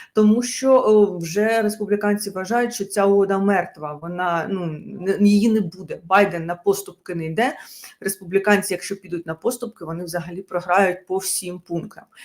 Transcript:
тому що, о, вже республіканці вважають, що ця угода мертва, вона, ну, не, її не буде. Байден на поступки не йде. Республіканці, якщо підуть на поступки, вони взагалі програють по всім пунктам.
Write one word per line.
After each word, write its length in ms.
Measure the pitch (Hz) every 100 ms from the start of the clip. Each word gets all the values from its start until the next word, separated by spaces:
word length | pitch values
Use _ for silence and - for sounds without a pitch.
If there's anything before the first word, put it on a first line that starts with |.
| -
тому 280 | - 214 220
що, 320 | 240 - 262
о, 440 | 262 214 214 202 180
вже 440 | 165 180 220 226
республіканці 680 | 208 208 196 202 208 208 208
вважають, 440 | 185 185 233 240
що 100 | 233
ця 220 | 196 - 196
угода 320 | 202 196 196
мертва, 600 | 196 196 - - 151 147
вона, 440 | 165 175 180 170 160
ну, 160 | 190 170 151 - - 180 196
не, 80 | 202
її 240 | 202 226
не 80 | 220
буде. 400 | 170 180 165 156
Байден 420 | 165 190 196 165 165
на 80 |
поступки 600 | 175 202 196 196 - -
не 120 | 170 160
йде. 300 | 160 247 311 - - - -
Республіканці, 720 | 196 - 175 196 196 202 -
якщо 220 | 180 - 196
підуть 300 | 180 170 165
на 80 |
поступки, 500 | 160 226 254 220 -
вони 200 | 160 165
взагалі 380 | 180 170 160 175
програють 640 | - 180 180 185 190 180 -
по 100 | 185
всім 440 | 190 - 180 180
пунктам. 440 | - 170 214 - - _